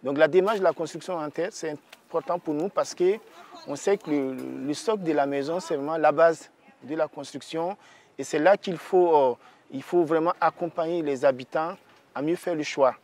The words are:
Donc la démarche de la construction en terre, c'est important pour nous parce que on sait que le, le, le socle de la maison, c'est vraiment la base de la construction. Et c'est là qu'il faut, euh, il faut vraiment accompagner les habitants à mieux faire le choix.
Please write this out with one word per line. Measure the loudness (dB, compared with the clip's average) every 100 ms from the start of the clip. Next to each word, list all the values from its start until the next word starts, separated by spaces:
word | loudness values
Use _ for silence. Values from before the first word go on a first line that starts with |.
Donc | -4 2
la | 4
démarche | 6 2 2
de |
la | 0
construction | 0 -6 -8 -8 -6
en | -6
terre, | -6 -6
c'est | -6 -10 -10 _ -20 _
important | -6 -4 -6
pour | -2
nous | -4 -2
parce | -2 -4
que | 0 0 0 -4 -20 -20 -20 -12
on | -6
sait | 0 -2
que | 0
le, | -2 -2
le, | -6 -10 -8 -6
le |
socle | -6 -2 -4
de | 0
la | 0 0
maison, | -2 -4 -6
c'est | -4 -6
vraiment | -4 2
la | 2
base | 6 4 4 -8 _ _ _
de | -10 -4
la | -4
construction. | -6 -14 -14 -10 -6 -6 -8 _ -20 _ _
Et |
c'est | -4 2
là | 4 4
qu'il | 2 -8
faut, | 0 4 6
euh, | 6 4 0 -10 _ _
il | -14
faut | -2 0
vraiment | 2 2 0 0
accompagner | 0 0 -8 -4 -4 -2
les | -2 0
habitants | 2 0 -4 -4 -4 -8 _ _ _
à | -6
mieux | -4 -2
faire | -4
le | -4
choix. | -6 2 2 2